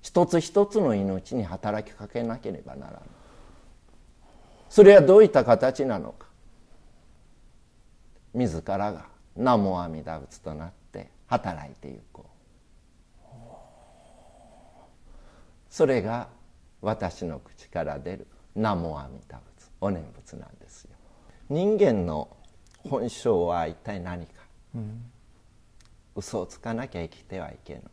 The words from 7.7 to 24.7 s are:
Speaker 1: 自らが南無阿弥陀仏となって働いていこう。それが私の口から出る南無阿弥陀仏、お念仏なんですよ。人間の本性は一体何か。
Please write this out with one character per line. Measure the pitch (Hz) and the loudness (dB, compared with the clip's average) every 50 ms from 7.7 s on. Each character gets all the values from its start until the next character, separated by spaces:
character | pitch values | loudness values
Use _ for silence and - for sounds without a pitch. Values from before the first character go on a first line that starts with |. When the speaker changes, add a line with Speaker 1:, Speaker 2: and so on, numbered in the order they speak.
| _ _ - - - _ - - - - _ - - | _ _ -20 -20 -20 _ -20 -20 -20 -20 _ -12 -6
Speaker 1:
自 | 117 127 101 78 82 80 | -4 -4 -4 -4 -6 -6
ら | - 98 98 101 104 95 | -6 -6 -4 -4 -6 -6
が | 78 - - - _ _ _ - | -10 -16 -20 -20 _ _ _ -10
南 | - 117 131 123 110 101 | -4 0 0 2 2 0
無 | 98 92 90 | 0 -2 -4
阿 | 87 85 | -6 -10
弥 | 80 78 71 | -12 -12 -12
陀 | 78 80 78 | -12 -14 -14
仏 | 67 - - - | -14 -18 -20 -18
と | - 87 76 | -16 -14 -14
な | 76 82 | -12 -14
っ | 85 - - _ - | -16 -18 -20 _ -20
て | - 95 - - _ - - | -20 -20 -20 -20 _ -20 -8
働 | _ 123 120 - 98 85 76 73 69 | _ -6 -6 -4 -6 -10 -10 -14 -20
い | - | -20
て | - - 69 | -20 -18 -18
い | 64 55 - - _ | -18 -20 -20 -20 _
こ | - - - - - _ _ - _ _ _ - - _ _ _ _ _ _ _ - - | -20 -20 -20 -20 -20 _ _ -20 _ _ _ -20 -20 _ _ _ _ _ _ _ -20 -20
う。 | - - 117 113 120 - - - - - - - - - - - - - - - - _ - - - - - - - - - - - - - - - - - - - - - - - - - - - | -20 -20 -20 -20 -20 -20 -20 -20 -20 -20 -20 -20 -20 -20 -20 -20 -20 -20 -20 -20 -20 _ -20 -20 -20 -20 -20 -20 -20 -20 -20 -20 -20 -20 -20 -20 -20 -20 -20 -20 -20 -20 -20 -20 -20 -20 -20 -20 -20
そ | - - 160 | 0 0 2
れ | 135 131 120 | 2 2 0
が | 92 107 113 120 - - - - - - - - - - _ - | -2 -4 -6 -8 -10 -12 -20 -20 -20 -20 -20 -20 -20 -20 _ -8
私 | - 104 - - 101 87 - - 95 | -6 -6 -6 -4 -6 -10 -10 -10 -12
の | 85 78 67 | -12 -12 -12
口 | - - - - - - | -16 -20 -20 -20 -20 -12
か | - 87 80 | -8 -8 -8
ら | 76 73 69 | -6 -8 -10
出 | 67 85 95 | -12 -12 -14
る | - - - - - - - - | -14 -16 -20 -20 -20 -20 -14 -8
南 | 98 110 110 101 87 85 | -4 -4 -2 -2 -4 -6
無 | 82 76 | -8 -10
阿 | 71 69 65 | -12 -14 -16
弥 | 65 64 - | -18 -20 -20
陀 | - - 58 - - - | -20 -20 -20 -20 -20 -20
仏、 | - - - - - | -20 -20 -20 -16 -8
お | 92 101 | -6 -6
念 | 98 85 78 - - | -6 -6 -10 -16 -20
仏 | - - - - | -20 -20 -20 -20
な | - - | -20 -20
ん | - - - | -20 -20 -20
で | - - | -20 -20
す | - - - | -20 -20 -20
よ。 | - - - - - - - - - - - - - | -20 -20 -20 -20 -20 -20 -20 -20 -20 -20 -20 -12 -8
人 | 139 160 185 208 220 | -4 -2 -2 0 2
間 | 208 202 160 117 101 87 | 2 2 2 2 0 -2
の | 85 78 76 - - - - - - _ - - - - _ - | -4 -6 -8 -10 -12 -18 -20 -20 -20 _ -20 -20 -20 -20 _ -12
本 | 135 127 127 110 120 | -8 -8 -6 -6 -8
性 | - - - 120 107 90 85 | -10 -6 -2 0 0 0 0
は | 85 87 85 82 | 0 -2 -4 -4
一 | 78 82 - - | -6 -8 -12 -14
体 | 110 104 95 | -12 -12 -12
何 | 87 90 90 87 82 | -10 -12 -12 -12 -14
か。 | - - - - - - - - - | -16 -20 -20 -20 -20 -20 -20 -20 -16